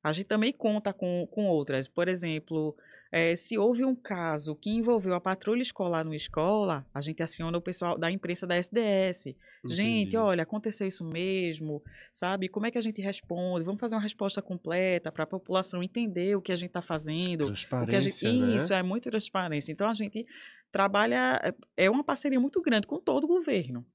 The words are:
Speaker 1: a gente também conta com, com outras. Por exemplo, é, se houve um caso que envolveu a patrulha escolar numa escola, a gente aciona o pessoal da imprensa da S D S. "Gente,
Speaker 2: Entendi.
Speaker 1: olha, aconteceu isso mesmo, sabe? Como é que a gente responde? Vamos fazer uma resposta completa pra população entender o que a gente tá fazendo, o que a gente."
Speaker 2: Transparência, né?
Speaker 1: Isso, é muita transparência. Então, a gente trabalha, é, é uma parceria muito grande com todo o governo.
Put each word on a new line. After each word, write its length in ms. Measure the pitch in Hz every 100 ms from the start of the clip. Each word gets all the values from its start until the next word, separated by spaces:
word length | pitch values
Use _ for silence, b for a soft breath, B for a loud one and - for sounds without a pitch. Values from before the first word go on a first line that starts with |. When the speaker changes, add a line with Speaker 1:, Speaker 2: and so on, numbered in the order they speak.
Speaker 1:
a 80 | 151
gente 140 | 160
também 260 | 196 214 226
conta 400 | - 214 214 208
com, 340 | 185 180 175 170
com 160 | -
outras. 420 | 202 160 139 135 135
Por 200 | - 175
exemplo, 680 | 185 170 156 - 160 151 - B B B
é, 240 | 165 165
se 220 | 175 - 220
houve 260 | 214 240
um 100 | 262
caso 600 | 247 - 185 165 151 151
que 140 | 151 208
envolveu 440 | 226 226 226 185
a 60 | 180
patrulha 420 | 190 190 208 240
escolar 440 | 254 - 180 165
numa 100 | 160
escola, 680 | 151 - - 165 214 196 147 135
a 80 | 139
gente 200 | 147 160
aciona 360 | 165 - 165 170
o 40 |
pessoal 360 | 170 180 175 170
da 120 | 165
imprensa 380 | 190 170 175 180
da 80 |
S 160 | 175 180
D 60 | 226
S. 560 | 214 196 190 175 135 - B B 123
"Gente, 340 | 170 214 226 190
Speaker 2:
Entendi. 80 | 226
Speaker 1:
olha, 260 | 214 175
aconteceu 440 | 160 208 220 208 190
isso 160 | -
mesmo, 800 | 165 165 185 190 175 156 156 147 B B B
sabe? 340 | - 180 190 185
Como 180 | 208
é 60 | 226
que 60 | 240
a 40 |
gente 200 | 220 214
responde? 640 | 196 196 - 175 185 180
Vamos 160 | 170 208
fazer 140 | 233
uma 60 | 220
resposta 400 | 208 - 196 196
completa 680 | - 180 151 175 185 175 170
pra 140 | - 156
população 560 | 190 - 185 190 180
entender 540 | 185 240 226 175 185 202
o 40 |
que 120 | 190
a 20 |
gente 140 | 180 175
tá 100 | 180
fazendo, 600 | - 156 151 156 180 165
o 40 | 143 101 - 127 113
que 80 |
a 40 | 196
gente." 200 | 139 -
Speaker 2:
Transparência, 120 | 214
né? 240 | 247 254
Speaker 1:
Isso, 180 | 214 180
é 80 | 190
muita 280 | 180 220 240
transparência. 640 | 220 - 190 180 147 143
Então, 160 | 151 202
a 40 |
gente 320 | 214 208 220 233 B B B _
trabalha, 680 | - 196 202 226 247 254 262 - - - -
é, 80 |
é 40 | 185
uma 140 | 254
parceria 340 | 294 277 294 262
muito 220 | 262 370
grande 260 | 330 220 208
com 120 | 311
todo 220 | - 269
o 20 | 302
governo. 580 | 359 311 208 127 123 120